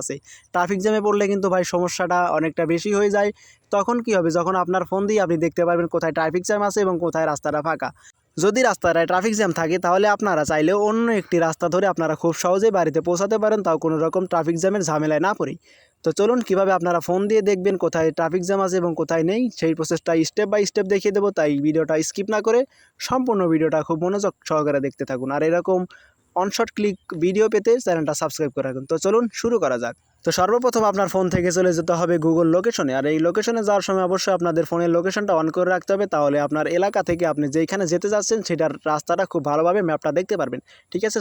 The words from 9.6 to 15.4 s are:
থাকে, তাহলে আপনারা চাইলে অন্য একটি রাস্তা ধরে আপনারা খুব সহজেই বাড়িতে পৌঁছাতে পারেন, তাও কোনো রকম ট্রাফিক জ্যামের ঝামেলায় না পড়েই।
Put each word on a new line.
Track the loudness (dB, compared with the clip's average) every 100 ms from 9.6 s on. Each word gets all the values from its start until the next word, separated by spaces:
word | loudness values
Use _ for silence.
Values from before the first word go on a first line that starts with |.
থাকে, | -2 0
তাহলে | 2 2 2 2
আপনারা | 0 0 0
চাইলে | 2 2 2 2
অন্য | 0 0 -2
একটি | 0 0 0
রাস্তা | 0 -2
ধরে | 2 0
আপনারা | 0 -2 0
খুব | -2 0
সহজেই | 0 2 2 2
বাড়িতে | 0 0 0
পৌঁছাতে | -2 0 0
পারেন, | 2 0 0
তাও | 0
কোনো | 0 0
রকম | 0 -2 0
ট্রাফিক | 0 0 0
জ্যামের | 0 0 -2
ঝামেলায় | -2 0 2 0
না |
পড়েই। | -2